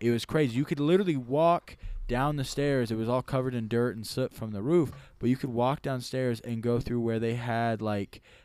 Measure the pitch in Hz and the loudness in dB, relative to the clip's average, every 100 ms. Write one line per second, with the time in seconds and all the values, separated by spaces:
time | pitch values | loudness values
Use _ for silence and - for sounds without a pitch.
0 | 120 117 - 156 143 117 139 147 147 185 | 2 2 2 2 2 2 0 0 4 4
1 | 185 143 120 143 170 170 - - - - | 4 0 0 2 4 2 -2 -12 -10 -8
2 | - 120 143 147 127 - 143 135 117 110 | -2 0 0 0 -4 0 2 2 0 0
3 | 113 127 - 135 127 123 110 117 120 107 | 0 0 0 -2 0 -2 0 2 2 -2
4 | 101 - 127 - 110 104 120 175 131 - | -6 -4 -4 -4 -8 -4 2 4 4 -2
5 | - - 117 127 131 117 123 147 143 127 | -18 -2 0 2 0 0 0 0 -2 -4
6 | - 131 127 117 - 117 120 120 - 120 | -4 -2 -2 -2 -4 -4 0 0 0 -2
7 | 113 113 113 120 120 117 117 110 110 104 | 0 0 0 -2 -2 0 0 0 0 -2
8 | 98 - - - | -4 -10 -20 -20